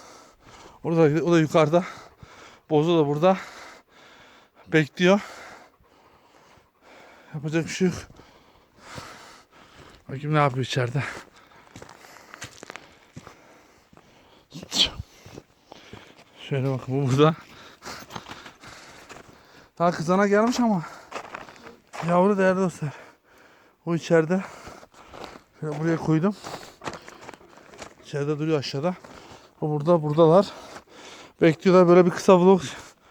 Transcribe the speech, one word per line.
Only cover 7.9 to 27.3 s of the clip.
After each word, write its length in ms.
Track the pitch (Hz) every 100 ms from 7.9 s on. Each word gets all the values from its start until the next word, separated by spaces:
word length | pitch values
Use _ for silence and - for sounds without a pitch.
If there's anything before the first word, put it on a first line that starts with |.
| - - - - _ _ _ _ _ - - - - - - _ - - - - - -
Bakayım 240 | 135 151
ne 40 | 151
yapıyor 280 | 143 127 123
içeride. 380 | 135 120 135 117 - - _ _ - _ - - - - - - - - - - - - - _ - - - _ - _ _ _ - _ _ _ _ _ - - - - - - _ - - - _ _ - - - - - - - -
Şöyle 220 | 143 135
bakın 320 | 131 - 131
bu 80 | 139
burada. 240 | 131 151 165 - - - - - - - - - - - - - - - - - - - - _ - - -
Daha 120 | 170
kızana 360 | 165 156 185 202
gelmiş 320 | 202 226 247
ama. 240 | 233 190 151 - - - - - - - - - _ - 165
Yavru 300 | 175 190 196
değerli 220 | 190 185
dostlar. 340 | 185 - 147 - - _ _ _ _ _ _ _ 165
O 100 | 170
içeride. 480 | - 165 160 185 185 - - - - - - - - - _ _
Şöyle 200 | 151 147
buraya 180 | 165 160
koydum. 380 | - 156 190 202 - - - - - - - - -